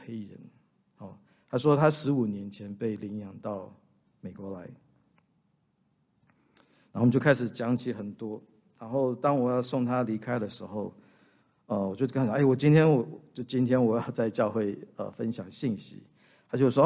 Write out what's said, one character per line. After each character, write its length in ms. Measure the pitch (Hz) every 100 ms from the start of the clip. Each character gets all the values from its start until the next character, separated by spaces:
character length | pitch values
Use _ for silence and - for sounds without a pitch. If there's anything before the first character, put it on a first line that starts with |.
黑 160 | - 113
人， 180 | 98 95 - _ _ _ _ _
哦， 160 | 98 - _ _ -
他 100 | 127
说 160 | 147
他 160 | 143 156
十 200 | 151 143
五 160 | 139 110
年 240 | 101 101
前 240 | 101 101
被 220 | 101 117 107
领 220 | 104 104
养 180 | 98 98
到 360 | 107 101 95 98 _ _ _ _
美 100 | 95
国 200 | 95 98 90
来。 20 | - - _ _ _ _ _ _ _ _ _ _ _ _ _ _ _ _ _ _ _ _ _
然 40 |
后 60 | 101
我 40 |
们 60 | 120
就 80 | 127
开 160 | 147
始 140 | 127 117
讲 280 | - 117 123
起 160 | 127
很 180 | 104 104
多。 280 | 101 113 110 _ _ _ _
然 100 | 113
后 260 | 135 131
当 240 | 120 143 143
我 120 | 123
要 100 | 123
送 240 | 123 135
他 180 | 123 127
离 140 | 113 110
开 220 | 123 123
的 100 | 101
时 160 | -
候， 260 | 101 104 95 - _ _ _ _ _ _ -
呃， 200 | 104 95
我 80 |
就 120 | 101 127
跟 180 | 135
他 80 | 120
讲 0 | 127
：“哎， 20 |
我 140 | 135 127
今 160 | 147
天 180 | 156 156
我， 160 | 135 117 - _
就 80 | -
今 200 | 123 131
天 200 | 123 127
我 140 | 117 117
要 120 | 117
在 200 | 120 113
教 180 | - 107
会， 260 | 110 101 - - -
呃， 140 | 101
分 200 | - 117
享 200 | 117 92
信 260 | - 131 101
息。” 260 | - - - _ _ _ -
他 60 | 127
就 100 | 131
说 140 | 131